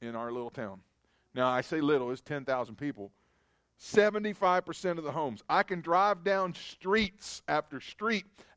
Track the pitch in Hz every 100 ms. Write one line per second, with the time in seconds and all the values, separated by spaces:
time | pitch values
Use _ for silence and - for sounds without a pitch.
0 | 120 113 117 123 120 - 107 95 _ _
1 | _ _ _ 127 127 127 - 160 147 147
2 | 123 127 - 143 135 127 117 107 143 107
3 | 101 _ _ _ _ _ _ _ - 208
4 | 208 208 214 202 185 180 175 160 180 165
5 | 147 147 143 107 - 170 202 175 156 175
6 | 202 185 185 196 185 151 - - 185 214
7 | 202 - - - - 151 - 135 - -
8 | 220 214 - _ -